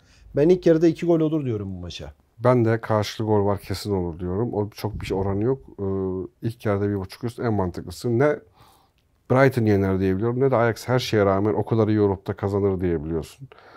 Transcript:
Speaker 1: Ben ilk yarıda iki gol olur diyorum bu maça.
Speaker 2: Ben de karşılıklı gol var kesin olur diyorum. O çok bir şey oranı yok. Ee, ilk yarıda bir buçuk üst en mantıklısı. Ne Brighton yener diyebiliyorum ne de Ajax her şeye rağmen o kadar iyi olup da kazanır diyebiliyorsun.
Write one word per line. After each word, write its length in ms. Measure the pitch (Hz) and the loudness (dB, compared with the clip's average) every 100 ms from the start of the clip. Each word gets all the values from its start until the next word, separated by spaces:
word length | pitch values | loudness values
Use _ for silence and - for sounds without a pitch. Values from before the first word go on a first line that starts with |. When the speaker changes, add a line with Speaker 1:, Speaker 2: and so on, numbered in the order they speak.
| _ _ - 135 | _ _ -6 2
Speaker 1:
Ben 120 | 156 | 4
ilk 180 | 180 180 | 4 4
yarıda 200 | 156 165 | 4 4
iki 200 | 160 170 | 2 2
gol 140 | 165 | 2
olur 240 | 156 156 | 2 -2
diyorum 320 | 131 107 98 92 | -4 -4 -6 -10
bu 40 | |
maça. 320 | 87 - 71 - _ - | -12 -14 -16 -18 _ -2
Speaker 2:
Ben 260 | 120 127 | 2 4
de 160 | 113 113 | 4 0
karşılıklı 540 | - 110 104 - 107 | 0 0 0 -4 0
gol 120 | 104 101 | 2 2
var 120 | 98 | -2
kesin 320 | - 98 104 | -4 -8 -4
olur 260 | 98 87 82 | -4 -4 -6
diyorum. 340 | 90 95 123 | -6 -4 -4
O 160 | 101 104 | -4 -6
çok 300 | - 107 107 | -6 -8 -8
bir 60 | - | -4
şey 100 | 95 | -2
oranı 280 | 98 98 | -2 -2
yok. 140 | 113 135 - | -2 -4 -8
Ee, 140 | - 98 98 95 92 - _ 117 | -8 -6 -4 -4 -6 -8 _ -8
ilk 180 | 113 113 | -4 -2
yarıda 220 | 101 101 | 0 0
bir 100 | 101 | -4
buçuk 260 | 90 - | -6 -10
üst 160 | 120 - | -10 -6
en 120 | 120 | -2
mantıklısı. 680 | 104 92 90 85 90 123 117 | 0 -2 -6 -12 -8 -2 2
Ne 180 | 147 - - _ - _ _ _ _ _ - | 2 0 -6 _ -20 _ _ _ _ _ 0
Brighton 340 | 127 135 123 110 | 4 4 4 2
yener 340 | 98 95 95 | 4 2 2
diyebiliyorum 400 | 95 95 117 123 | 0 0 -2 0
ne 100 | 135 | 2
de 60 | 120 | 2
Ajax 320 | 117 104 - | 2 0 -2
her 100 | 127 | -2
şeye 260 | 123 110 | 0 2
rağmen 300 | 98 95 104 | 4 2 2
o 100 | 107 | 0
kadar 240 | 104 113 104 | 0 0 2
iyi 120 | 107 | 2
olup 260 | 101 95 - | 2 0 -6
da 60 | 98 | -6
kazanır 440 | 98 101 98 95 | -4 0 0 0
diyebiliyorsun. 680 | 90 82 78 82 71 - 135 - - | 0 -2 -2 -6 -8 -14 -20 -20 -20